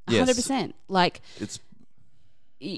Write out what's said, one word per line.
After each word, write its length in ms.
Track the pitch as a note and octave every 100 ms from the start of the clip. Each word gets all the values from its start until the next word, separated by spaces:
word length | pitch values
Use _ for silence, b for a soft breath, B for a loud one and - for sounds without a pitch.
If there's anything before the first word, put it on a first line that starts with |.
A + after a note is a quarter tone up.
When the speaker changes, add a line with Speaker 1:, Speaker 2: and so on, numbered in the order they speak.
| -
Speaker 1:
A 60 |
Speaker 2:
Yes. 60 | A3
Speaker 1:
hundred 140 | C4 A#3+
percent. 400 | B3 C4+ E3+ - -
Like, 340 | F#3+ F3+ - B B
Speaker 2:
It's 200 | G#2 - - - - - - - - - - -
Speaker 1:
y-, 80 | C3+